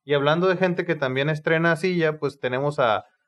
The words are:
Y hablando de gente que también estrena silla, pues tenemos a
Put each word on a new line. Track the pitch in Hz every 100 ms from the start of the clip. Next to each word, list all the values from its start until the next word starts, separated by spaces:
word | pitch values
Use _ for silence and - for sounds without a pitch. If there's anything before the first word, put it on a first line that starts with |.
Y | 139
hablando | 143 147 160 190
de | 180
gente | 185 180
que | 170
también | 156 131 131 147
estrena | 156 165 160 170 160
silla, | 185 175 156 151
pues | 143 -
tenemos | 127 127 143 147
a | 120 98 - _